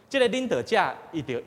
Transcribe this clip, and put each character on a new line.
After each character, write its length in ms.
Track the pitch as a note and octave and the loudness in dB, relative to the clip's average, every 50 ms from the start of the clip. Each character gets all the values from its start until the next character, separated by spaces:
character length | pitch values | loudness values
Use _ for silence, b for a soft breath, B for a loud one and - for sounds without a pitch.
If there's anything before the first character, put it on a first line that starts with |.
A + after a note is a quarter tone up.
| b _ | b _
这 100 | - C4+ | 0 2
个 80 | B3 | 2
领 220 | A#3 G3 C4 C4 A#3+ | 2 2 0 0 0
导 120 | F3+ B2+ | 0 -2
者， 340 | A#2 - A3 G#3 F3 C3+ - - - - | 0 2 2 2 2 2 -2 -6 -12 -8
伊 100 | - D#3+ | -8 -6
就 180 | C3+ B2+ B2 A#2 - | -4 -4 -4 -4 -4